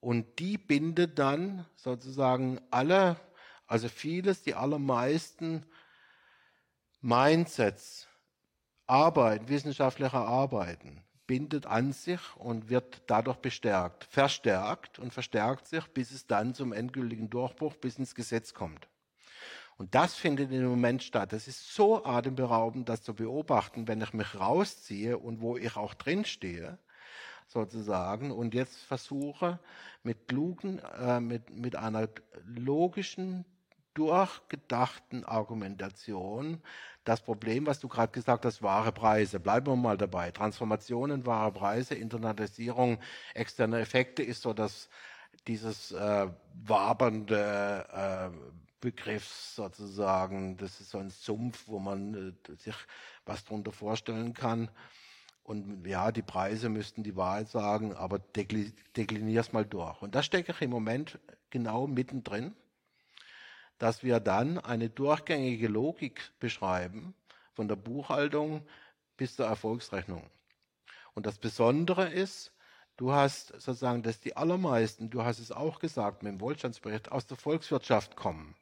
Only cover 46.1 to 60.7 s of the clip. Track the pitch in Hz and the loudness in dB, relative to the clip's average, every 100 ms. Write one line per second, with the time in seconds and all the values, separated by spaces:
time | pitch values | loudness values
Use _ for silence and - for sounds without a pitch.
46.1 | 104 95 87 _ - 107 107 113 110 123 | 2 0 -4 _ -16 4 4 4 4 4
47.1 | 110 104 107 104 101 101 101 - - 98 | 4 0 2 2 0 0 -2 -6 -4 -2
48.1 | 95 92 85 62 85 - _ 123 113 - | -2 -6 -8 -16 -20 -20 _ -6 -6 -6
49.1 | 107 101 - - - 101 92 104 98 101 | -6 -6 -14 -14 -8 -10 -8 -12 -2 2
50.1 | 95 95 98 95 92 98 - 95 101 98 | 4 2 -2 -6 -6 -10 -12 -10 -8 -8
51.1 | 98 - 107 120 117 - 107 98 98 101 | -12 -6 -4 -4 -6 -10 -8 -6 -6 -6
52.1 | 107 95 92 - 78 - 110 - - - | -8 -10 -12 -18 -16 -12 -12 -14 -18 -20
53.1 | - - - - 107 104 - 104 113 - | -18 -10 -10 -8 -8 -8 -6 -4 -4 -4
54.1 | 110 117 117 127 117 113 - - - - | -4 -4 -4 -2 -2 -4 -8 -20 -20 -20
55.1 | - - _ - 107 98 101 87 95 101 | -20 -20 _ -10 -8 -8 -10 -4 0 0
56.1 | 113 104 - 95 110 117 107 104 - 107 | 0 -4 -2 -2 0 -2 -2 -4 -8 -8
57.1 | 95 92 98 107 117 104 107 107 92 92 | -2 0 0 -2 -2 0 0 0 -4 -4
58.1 | 98 - - 98 110 104 - _ - 107 | -4 -4 -6 -2 -2 -4 -8 _ -4 -2
59.1 | 107 110 113 113 113 104 101 82 - 101 | -2 2 2 2 0 -2 -4 -8 -8 -2
60.1 | 123 151 185 175 170 139 | -2 2 0 0 -4 -2